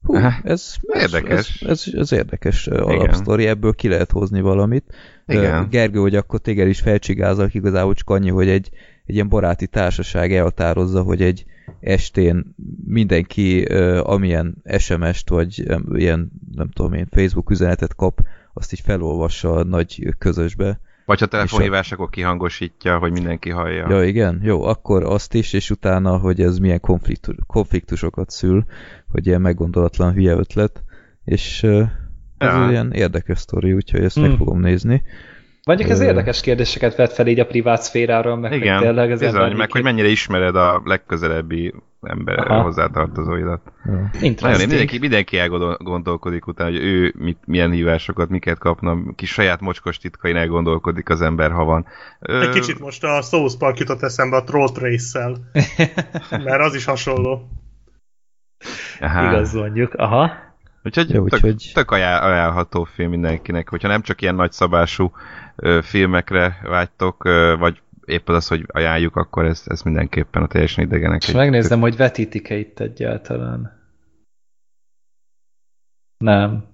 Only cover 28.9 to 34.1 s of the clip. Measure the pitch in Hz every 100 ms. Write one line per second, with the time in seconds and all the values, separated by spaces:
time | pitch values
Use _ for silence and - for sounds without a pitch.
28.9 | - - - 87 90 92 87 82 87 85
29.9 | - 87 92 92 85 87 104 107 - -
30.9 | - - _ - - - - 110 104 110
31.9 | - - - - - 135 87 92 123 117
32.9 | - 92 87 - 90 - 90 90 95 -
33.9 | 87 92